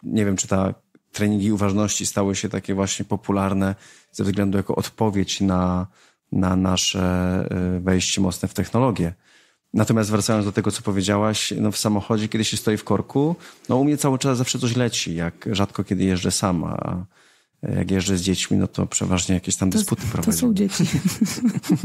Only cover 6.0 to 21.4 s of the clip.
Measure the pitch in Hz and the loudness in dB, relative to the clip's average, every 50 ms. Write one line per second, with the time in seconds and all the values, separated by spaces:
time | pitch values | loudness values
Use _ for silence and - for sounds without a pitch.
6 | _ _ _ _ _ _ - - 92 92 92 95 92 92 92 90 - - - 101 | _ _ _ _ _ _ -2 0 2 2 2 2 2 2 2 0 0 -2 0 0
7 | 92 90 90 90 90 90 90 92 - - - 92 90 90 92 90 87 92 92 90 | 0 0 2 0 0 0 0 -2 -2 -2 -2 -2 -2 -2 -2 -2 2 2 2 2
8 | 87 - - - 95 92 90 - - 98 - - 92 - - 113 127 131 107 - | 2 0 0 0 0 0 0 -2 -4 -4 -4 -4 -4 -2 0 2 2 2 2 0
9 | 87 82 87 - _ _ _ _ _ _ _ _ _ _ - 107 110 - 120 113 | -2 -2 -4 -6 _ _ _ _ _ _ _ _ _ _ 0 0 2 4 2 2
10 | 110 98 107 107 101 - 113 110 104 101 95 - 101 104 98 - - - 98 98 | 2 2 0 0 2 2 0 0 0 0 0 0 0 0 -2 -4 -2 -2 -2 0
11 | 92 95 104 101 107 107 107 - - - - 113 110 107 101 - - 110 107 101 | 2 2 2 2 2 0 0 -2 -2 -4 -2 -2 -2 -2 0 0 0 0 0 0
12 | 98 - 117 107 104 107 - 113 110 - - 107 - - 107 104 - - 104 95 | 0 0 -2 0 -2 -2 -2 -2 -2 -2 -2 -2 0 0 0 0 0 0 0 0
13 | - - - 139 143 156 170 170 - - - - - - 123 127 139 147 147 143 | 0 0 0 0 2 2 0 -4 -8 -16 -20 -12 -4 0 2 2 2 2 2 2
14 | - 147 131 127 - 139 131 120 127 - - - 87 120 117 127 123 117 - - | 2 0 0 2 0 0 0 0 0 -2 -2 -2 -2 -2 0 0 0 0 0 -2
15 | - 87 85 82 85 85 - - - - 113 95 101 - - - 101 - 101 92 | -4 -4 -4 -4 -4 -4 -6 -6 -6 -4 0 0 0 0 -2 -4 -4 -2 0 0
16 | 95 95 92 87 92 98 90 - - 98 90 82 78 82 - - - - 90 90 | 2 2 2 2 0 0 0 0 0 0 0 0 -2 -2 -4 -6 -6 -6 -6 -6
17 | 90 - _ _ _ _ _ _ _ _ _ _ - - 101 92 92 90 95 95 | -8 -10 _ _ _ _ _ _ _ _ _ _ -8 -4 -2 -2 0 0 0 0
18 | 90 92 98 92 87 95 92 87 - - - 98 95 95 - - 95 92 - - | 2 2 0 0 2 0 0 0 0 0 0 0 0 0 0 -2 -2 -2 -2 -2
19 | 101 95 92 87 90 - 92 90 - - 95 - 98 95 90 220 208 - - - | 0 0 0 0 2 2 0 0 0 -2 -2 0 2 2 2 2 0 0 -2 -2
20 | - - - - - - 214 165 254 247 220 185 208 196 - - 170 - - 151 | -2 -2 -2 -2 0 0 0 2 2 2 2 2 2 0 0 0 0 2 2 0
21 | - 190 - - 226 - - - | 0 0 0 0 -2 -2 0 0